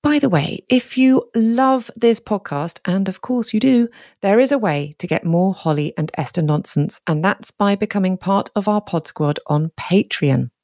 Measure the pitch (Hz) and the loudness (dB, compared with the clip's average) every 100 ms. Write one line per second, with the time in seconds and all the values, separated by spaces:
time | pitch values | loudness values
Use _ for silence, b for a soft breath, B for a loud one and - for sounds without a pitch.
0 | 294 294 262 170 135 - _ 247 - - | 2 2 2 2 0 -6 _ 0 0 2
1 | 262 262 - 226 226 233 269 262 226 - | 4 4 0 0 0 2 2 2 -4 0
2 | 233 220 - 208 - 143 165 - - 185 | 2 2 -2 -6 -4 -6 -6 -8 -4 -2
3 | 190 185 - 254 226 214 254 247 233 B | -2 -6 -4 -4 -2 0 2 2 2 B
4 | B B 196 214 262 277 214 147 147 - | B B 2 4 4 2 0 -2 -4 -10
5 | 175 160 170 170 185 185 165 151 147 - | -4 -2 0 0 0 0 -2 0 -2 -4
6 | 156 - 143 - 151 151 - - 143 - | -6 -4 -6 -2 0 0 0 -2 -2 -4
7 | - 151 180 196 - _ 202 202 214 208 | -4 0 0 -2 -8 _ 0 0 -2 -2
8 | 185 185 185 196 - - 202 208 208 170 | -2 -2 0 -2 0 -4 0 -2 -2 -6
9 | - - 151 147 - 147 160 - - 185 | -6 -4 -2 -2 -2 -2 -2 -8 0 0
10 | 214 - 143 131 127 _ | 0 -2 0 0 -2 _